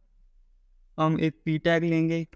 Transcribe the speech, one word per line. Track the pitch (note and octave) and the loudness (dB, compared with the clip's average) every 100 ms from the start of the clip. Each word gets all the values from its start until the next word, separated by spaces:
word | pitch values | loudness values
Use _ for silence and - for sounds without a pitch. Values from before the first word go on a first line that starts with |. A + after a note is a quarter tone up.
| _ _ - _ _ _ _ _ _ - | _ _ -20 _ _ _ _ _ _ -2
हम | D#3 D#3+ | 0 0
एक | D#3+ - | -2 -4
पी | - D#3 | -4 -2
टैग | E3+ E3 | 0 0
लेंगे | E3+ E3 D#3+ E3 E3 | 2 0 0 -2 -6